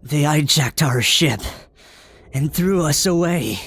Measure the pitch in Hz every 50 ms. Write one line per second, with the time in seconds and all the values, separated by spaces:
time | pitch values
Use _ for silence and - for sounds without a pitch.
0 | - 123 147 151 143 147 151 151 151 135 - - 139 123 - - 160 143 123 127
1 | 113 - - - 170 147 113 104 - - - - - - _ _ - - - -
2 | - - - - - - - 131 139 151 - - 175 185 196 185 170 151 143 -
3 | - 190 180 170 175 170 175 175 127 110 107 92 -